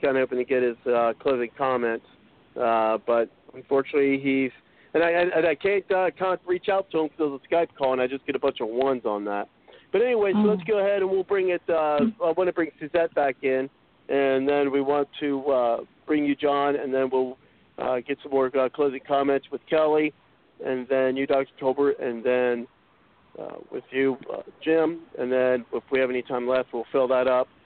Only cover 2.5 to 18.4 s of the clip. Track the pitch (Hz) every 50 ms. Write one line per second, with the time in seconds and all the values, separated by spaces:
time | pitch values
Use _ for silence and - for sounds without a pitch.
2.5 | _ 123 123 117 113 113 110 110 110 107 - - 117 117 113 - - _ _ -
3.5 | - 131 123 - 135 135 135 - - 143 139 139 139 135 139 139 135 135 135 127
4.5 | - - _ _ _ _ - - - 160 170 170 170 175 175 180 170 165 165 170
5.5 | 156 - - 196 202 196 185 - 196 185 185 170 - - 196 190 180 - - 175
6.5 | 180 180 - 208 190 190 196 - - 160 156 151 - - 156 147 139 131 - -
7.5 | - 170 170 - - - 143 131 131 127 127 127 135 135 - - 139 127 - 139
8.5 | 131 - 123 107 113 123 135 139 131 123 113 113 104 101 101 104 101 101 101 -
9.5 | _ _ _ - - - - _ - 196 233 254 247 220 208 196 185 208 214 208
10.5 | 214 190 165 156 214 202 190 202 202 202 190 190 190 190 185 - 202 196 185 185
11.5 | 175 170 - - 170 160 156 151 151 147 139 117 107 - - 165 160 175 185 180
12.5 | - 175 165 151 - _ 156 147 - 170 165 165 - 156 143 139 131 - - 135
13.5 | 131 131 135 139 - _ _ _ _ _ _ - 139 139 139 135 135 135 135 143
14.5 | 143 143 143 139 131 143 135 135 147 143 143 - - - 151 143 139 135 131 143
15.5 | 135 127 120 117 113 113 - - _ _ _ - 156 151 147 143 139 - - 143
16.5 | 143 143 143 143 143 139 - 135 131 135 131 131 131 131 131 127 127 - _ _
17.5 | _ _ _ _ _ - 123 127 127 123 120 - 139 - - 151 135 135